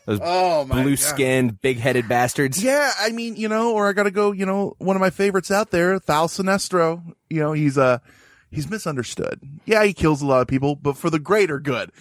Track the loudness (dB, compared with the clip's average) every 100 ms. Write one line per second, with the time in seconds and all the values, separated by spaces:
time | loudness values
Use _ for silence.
0 | -4 -2 0 2 4 2 0 0 0 0
1 | -2 0 2 2 2 0 -2 0 0 0
2 | 0 0 0 0 -2 0 0 0 0 0
3 | -4 -4 -8 -6 -4 0 0 0 0 2
4 | 0 2 0 0 -2 -2 -2 -4 -2 2
5 | 0 2 0 0 0 0 0 0 2 0
6 | 0 0 0 -2 0 0 0 0 2 0
7 | -10 -20 _ -2 0 2 2 4 4 2
8 | -2 _ _ _ _ -10 -6 -6 -6 -6
9 | -6 -6 -8 -8 -14 -16 0 2 2 2
10 | 0 2 2 2 2 0 0 -2 -4 -2
11 | -2 -2 0 2 2 -2 -4 -4 -6 -12